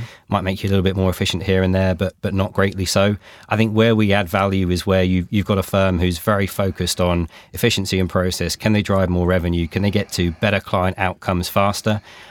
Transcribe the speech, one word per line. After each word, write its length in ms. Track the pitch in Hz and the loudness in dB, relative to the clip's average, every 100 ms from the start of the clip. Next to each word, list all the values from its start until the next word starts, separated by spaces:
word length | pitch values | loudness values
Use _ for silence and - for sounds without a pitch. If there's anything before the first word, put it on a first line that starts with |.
| 117 - - | -4 -16 -6
Might 140 | 101 | -4
make 220 | 95 95 | -2 -4
you 60 | 101 | -2
a 20 | |
little 120 | 98 | 0
bit 120 | 92 95 | 0 0
more 160 | 95 | -2
efficient 320 | 87 98 87 | 0 -4 -4
here 180 | 101 92 | 0 2
and 120 | 92 | 2
there, 200 | 95 95 | 2 0
but, 220 | 90 92 - | 0 -4 -4
but 120 | 101 | -4
not 180 | 95 95 | -2 -2
greatly 320 | - 98 92 | 0 0 0
so. 320 | 90 101 101 104 - - - | -2 2 2 0 -6 -20 -4
I 80 | 107 | 0
think 180 | 113 | 2
where 220 | 107 113 110 | 4 4 4
we 160 | 104 | 2
add 160 | 98 92 | 2 0
value 440 | 98 98 95 90 | 0 0 0 0
is 160 | 90 - | 0 2
where 160 | 95 | 2
you, 240 | 92 92 87 | 4 0 0
you've 160 | 107 95 | -2 0
got 140 | 98 | 0
a 40 | |
firm 360 | - 98 95 90 | 0 0 2 2
who's 180 | 92 85 | 0 0
very 300 | - 101 98 | 0 0 0
focused 520 | - 98 - 90 - | -2 -4 -2 -6 0
on 300 | 90 87 85 - - | 0 0 -2 -8 -16
efficiency 460 | - 120 101 92 95 | -2 0 0 -2 -2
and 100 | 90 | 0
process. 460 | 95 90 - 85 - | 0 -2 -2 -4 -2
Can 180 | 110 | 0
they 80 | 104 | 0
drive 260 | 98 98 90 | 2 0 2
more 180 | 90 87 | 0 2
revenue? 400 | 92 85 85 82 | 2 0 -2 -2
Can 160 | - | -2
they 80 | 101 | -2
get 200 | 101 - | -2 -4
to 180 | - 87 | -2 -2
better 280 | 80 104 101 | 0 -2 -2
client 380 | - 101 92 92 | -2 -2 -2 -2
outcomes 500 | 92 90 - 90 90 | -4 -4 -4 -4 -2
faster? 540 | 107 101 101 110 107 - - - | 0 0 0 -2 -2 -6 -20 -20